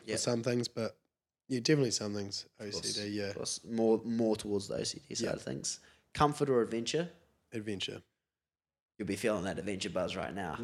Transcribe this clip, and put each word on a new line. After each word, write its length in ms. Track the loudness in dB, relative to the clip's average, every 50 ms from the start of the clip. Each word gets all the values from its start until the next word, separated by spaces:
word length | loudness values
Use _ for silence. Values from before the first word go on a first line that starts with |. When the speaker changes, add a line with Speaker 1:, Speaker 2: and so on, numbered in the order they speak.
| 0
Speaker 1:
for 80 | -2
Speaker 2:
Yep. 80 | -2 0
Speaker 1:
some 240 | 2 2 2 2 2
things, 240 | 2 2 2 0 -2
but 300 | -2 -4 -4 -4 -4 _ _ _ _ _ _ _ _ _ _ -4
yeah, 120 | -2 0
definitely 320 | 4 6 6 6 6 4
some 220 | 2 0 -2 -2 -2
things 320 | -4 -4 -4 -6 -8 -10 -12 _ -12
Speaker 2:
Of 120 | -10 -8
course. 60 | -6 -6 -4
Speaker 1:
O 20 | -4
C 160 | -4 -4 -4
D, 60 | -2
yeah. 140 | -2 -2 -2
Speaker 2:
Of 100 | -2 -4
course, 240 | -4 -6 -6 -6 -6 -6 -4
more, 320 | 0 4 6 6 6 6 4
more 300 | 2 0 2 4 4 2
towards 320 | 2 0 0 0 0 0 0
the 80 | -2
O 80 | -2 -2
C 180 | -2 -4 -8 -10 -8
D 80 | -6
side 100 | -2 -2
Speaker 1:
Yeah. 60 | -2 -2
Speaker 2:
of 80 | -2
things. 380 | -4 -6 -6 -4 -4 -6 -6 -6 -10 -18 -20 _ _ _ 2
Comfort 360 | 4 4 4 4 4 2 4
or 120 | 4 4
adventure? 480 | 4 4 2 -2 -2 0 0 0 0 -2 -6 -14 _ _ _ _ _ _
Speaker 1:
Adventure. 500 | -10 -8 -4 -4 -4 -4 -4 -4 -6 -8 -12 _ _ _ _ _ _ _ _ _ _ _ _ _ _ _ _ _ _ -6
Speaker 2:
You'll 100 | -4 -2
be 80 | -2
feeling 280 | 0 2 2 2 2 0
that 120 | -2 -4 -4
adventure 300 | -4 -4 -4 -4 -4 -2
buzz 260 | 0 0 0 0 -2
right 180 | -4 -4 -4 -4
now, 240 | -4 -4 -4 -4 -2